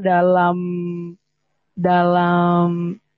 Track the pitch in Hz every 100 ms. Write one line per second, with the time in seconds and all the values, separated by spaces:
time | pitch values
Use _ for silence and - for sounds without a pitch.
0 | 190 175 180 180 175 180 180 175 175 175
1 | 175 175 _ _ _ _ _ - 180 180
2 | 175 175 175 175 175 175 175 175 175 196
3 | _